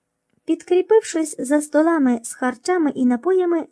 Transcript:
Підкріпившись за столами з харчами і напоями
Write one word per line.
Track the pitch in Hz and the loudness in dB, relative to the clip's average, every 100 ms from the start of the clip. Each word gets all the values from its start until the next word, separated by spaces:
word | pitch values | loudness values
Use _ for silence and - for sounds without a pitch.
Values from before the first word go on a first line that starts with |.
| _ _ _ _ - | _ _ _ _ -6
Підкріпившись | 320 - 359 370 440 - 330 320 - | -6 0 -2 2 2 2 -4 -6 -6
за | 254 294 | -2 -2
столами | 294 285 320 330 262 240 | 0 0 2 2 2 0
з | - | -4
харчами | - 254 247 - 370 294 - | -6 -6 -6 -4 0 0 0
і | 247 | 0
напоями | 240 330 370 359 339 - | 0 0 0 0 -2 -4